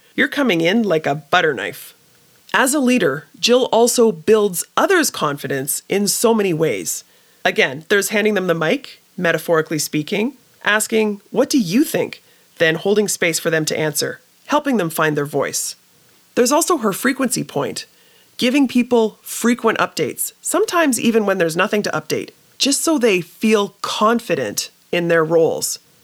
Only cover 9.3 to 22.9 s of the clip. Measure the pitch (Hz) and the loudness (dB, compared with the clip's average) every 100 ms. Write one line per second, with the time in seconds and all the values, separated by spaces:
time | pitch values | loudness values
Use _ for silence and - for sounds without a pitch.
9.3 | 160 - 160 156 156 - 151 147 196 233 | 0 0 0 0 -4 -4 -4 -4 -2 -4
10.3 | - _ _ - 214 - 220 214 202 _ | -6 _ _ 0 0 0 0 0 -4 _
11.3 | 190 294 285 175 220 320 180 - - _ | -2 2 0 2 0 2 0 -4 -8 _
12.3 | _ _ - 165 160 196 208 202 - 175 | _ _ -2 0 0 0 0 0 -2 -2
13.3 | 160 165 160 156 - 156 147 131 - _ | -2 -2 -2 -2 -2 -2 -4 -6 -8 _
14.3 | _ - 294 294 233 170 - 156 147 143 | _ -4 -2 0 0 0 0 0 0 -2
15.3 | 147 87 - - - _ _ _ _ _ | -2 -2 -4 -8 -12 _ _ _ _ _
16.3 | - 247 294 330 330 220 180 247 262 262 | 0 2 2 2 0 0 -2 -4 -2 -4
17.3 | 156 147 143 123 - - _ _ _ _ | -4 -4 -4 -6 -8 -14 _ _ _ _
18.3 | - 240 285 262 247 247 240 220 - - | -4 0 2 2 2 2 2 2 -4 -12
19.3 | - 233 240 226 - 175 - 131 - - | -2 0 2 0 0 -2 -2 -6 -6 -10
20.3 | - - 320 440 349 311 220 233 220 202 | -8 -4 -2 0 2 2 2 0 2 2
21.3 | 190 170 165 185 208 185 156 - 120 - | 0 0 0 0 0 -2 -4 -4 -6 -8
22.3 | - _ - 262 277 339 | -16 _ -4 -2 0 0